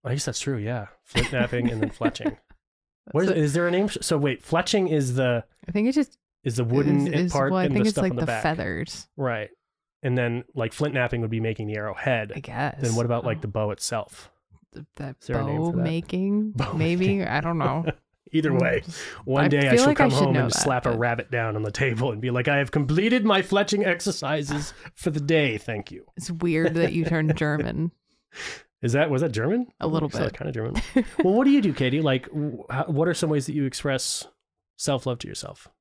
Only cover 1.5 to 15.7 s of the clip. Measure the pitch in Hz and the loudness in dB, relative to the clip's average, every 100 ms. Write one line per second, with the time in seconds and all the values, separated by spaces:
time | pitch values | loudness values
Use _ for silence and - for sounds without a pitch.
1.5 | 123 120 110 - - 113 - 302 - _ | 0 0 0 -4 -2 -4 -2 -6 -6 _
2.5 | - _ _ _ _ - 147 190 185 147 | -20 _ _ _ _ -4 0 2 2 2
3.5 | 156 175 180 202 - - 156 143 127 - | 2 2 2 0 -4 -2 0 0 -2 -2
4.5 | 165 185 214 180 151 131 127 127 120 - | -2 2 2 2 2 0 2 2 0 -4
5.5 | _ - 190 226 277 269 _ _ _ 139 | _ -6 0 2 2 0 _ _ _ -4
6.5 | 117 117 131 143 143 143 - 180 151 135 | -2 2 4 4 4 2 0 0 2 2
7.5 | 185 151 175 214 202 190 - 160 113 151 | 2 2 2 2 2 0 0 -2 0 -2
8.5 | 160 - 82 - - - - 131 113 104 | -2 -4 -4 -6 -10 -16 -6 -4 -4 -8
9.5 | - _ _ _ _ 135 127 120 117 - | -14 _ _ _ _ -2 0 0 -2 -6
10.5 | 131 113 - 147 131 123 120 113 113 113 | -4 -4 -2 -2 0 0 0 -2 -2 -2
11.5 | 110 104 107 104 95 - 120 104 - - | -4 -6 -6 -6 -4 -2 -2 -4 -10 -10
12.5 | 120 143 143 127 113 120 117 117 113 110 | -6 -6 -2 -2 0 0 0 -2 -4 -4
13.5 | 110 107 101 - 113 - - - _ _ | -4 -4 -4 -6 -6 -8 -16 -20 _ _
14.5 | _ _ - 151 - 139 131 - 120 110 | _ _ -20 -18 -14 -14 -12 -4 -2 -2
15.5 | 147 165 | 0 0